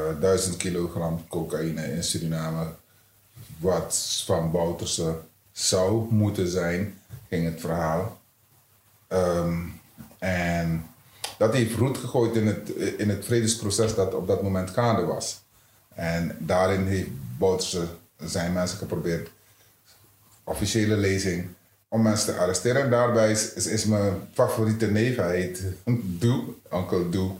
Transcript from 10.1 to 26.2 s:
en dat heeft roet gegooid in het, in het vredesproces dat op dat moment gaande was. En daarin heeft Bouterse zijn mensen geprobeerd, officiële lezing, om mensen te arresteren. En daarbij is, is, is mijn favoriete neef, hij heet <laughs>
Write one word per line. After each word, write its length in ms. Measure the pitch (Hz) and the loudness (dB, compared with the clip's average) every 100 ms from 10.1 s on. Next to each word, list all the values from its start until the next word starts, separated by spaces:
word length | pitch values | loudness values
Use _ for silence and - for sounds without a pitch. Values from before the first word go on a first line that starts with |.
| - | -6
en 680 | 95 90 85 85 85 82 80 - _ - - - | -2 0 0 0 0 -2 -4 -16 _ -14 -14 0
dat 140 | 110 | 2
heeft 200 | 127 110 | 4 2
roet 240 | 104 131 - | 2 0 0
gegooid 380 | - 131 113 113 | -2 0 2 2
in 100 | 107 | 2
het, 220 | 95 - - 95 - | 0 -4 -4 -4 0
in 100 | 104 | 0
het 160 | 95 | 0
vredesproces 720 | - 120 107 - 104 - 110 | 0 2 2 0 -2 2 2
dat 200 | - 92 | 2 0
op 120 | 78 90 | 0 0
dat 160 | 98 | 0
moment 280 | 98 92 92 | 2 0 0
gaande 340 | - 117 101 | 0 2 2
was. 380 | 82 - - - _ _ _ _ _ | 0 -2 -6 -10 _ _ _ _ _
En 420 | - 82 85 82 - | -6 -2 -2 -2 -4
daarin 480 | 80 92 95 95 95 | 0 2 4 2 2
heeft 220 | 95 - - - - | 0 -2 -6 -10 0
Bouterse 480 | 95 92 - 92 85 - - _ | 2 2 0 -4 -4 -8 -20 _
zijn 360 | 85 95 87 | -6 -4 0
mensen 260 | 90 90 - | 0 -2 -4
geprobeerd, 520 | 82 82 85 82 - - _ _ _ _ _ - _ _ _ _ | -6 -4 -2 -4 -6 -14 _ _ _ _ _ -20 _ _ _ _
officiële 520 | - - 101 113 104 107 | -8 -2 0 2 2 4
lezing, 500 | 98 95 95 87 92 - _ _ _ | 2 2 0 -2 -6 -12 _ _ _
om 140 | 113 | 2
mensen 320 | 110 104 - | 4 4 0
te 60 | - | 0
arresteren. 420 | 90 92 120 131 | 0 2 2 2
En 80 | 135 | 4
daarbij 400 | 120 120 110 110 | 4 4 4 4
is, 220 | 107 - | 2 -2
is, 140 | - - | -4 -2
is 180 | 104 | 0
mijn 280 | 104 104 101 90 - | 2 2 2 0 -4
favoriete 580 | - 123 - 110 107 104 | 0 2 2 2 2 2
neef, 260 | 107 123 117 | 2 2 0
hij 200 | 87 90 | 0 0
heet 260 | 90 - 95 90 - | -2 -4 -6 -4 -2
<laughs> 300 | 123 95 87 | 0 0 0